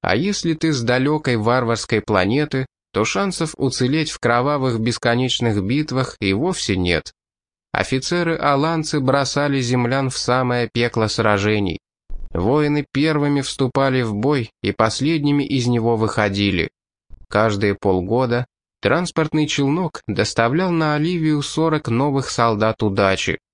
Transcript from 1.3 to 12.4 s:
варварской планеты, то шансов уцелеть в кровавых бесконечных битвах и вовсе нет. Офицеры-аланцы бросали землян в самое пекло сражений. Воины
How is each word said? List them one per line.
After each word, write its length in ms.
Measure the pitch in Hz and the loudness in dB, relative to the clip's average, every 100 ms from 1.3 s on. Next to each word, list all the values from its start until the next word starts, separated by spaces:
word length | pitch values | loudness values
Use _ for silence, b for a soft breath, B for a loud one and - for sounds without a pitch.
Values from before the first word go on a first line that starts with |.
| 120 | 0
варварской 640 | 107 123 120 113 - 110 | 2 0 0 -4 0 -2
планеты, 640 | - 104 92 127 147 135 131 _ _ | 0 2 2 0 0 -4 -6 _ _
то 120 | - 110 | -2 -2
шансов 500 | 190 196 175 160 - | 0 -2 -2 -6 -2
уцелеть 540 | 135 - 127 151 151 | -4 0 0 0 -2
в 80 | - | -4
кровавых 600 | 120 120 131 147 131 113 | 0 2 2 0 0 0
бесконечных 840 | 113 113 120 117 127 - 117 104 | -2 0 0 2 0 0 0 0
битвах 520 | 98 135 151 127 110 - | 0 -2 -2 -2 -4 -2
и 120 | 101 | 0
вовсе 440 | 95 160 185 - 92 | 0 0 -4 -2 0
нет. 340 | 90 82 - _ _ _ _ _ _ | 2 0 -2 _ _ _ _ _ _
Офицеры-аланцы 1300 | - 101 131 - 175 165 160 143 139 151 165 156 151 | -2 0 -2 -2 -2 0 0 2 2 2 0 -2 -2
бросали 600 | 131 135 135 - 143 139 | 0 0 0 0 0 0
землян 480 | 120 123 120 135 135 | 0 0 2 0 -2
в 80 | - | -4
самое 520 | - 123 127 123 117 | -2 0 0 0 -2
пекло 360 | - 117 - 110 | 0 -2 0 -2
сражений. 720 | - 110 104 104 107 98 85 _ _ _ - - | 2 2 2 2 0 0 -4 _ _ _ -8 -6
Воины 540 | - | -2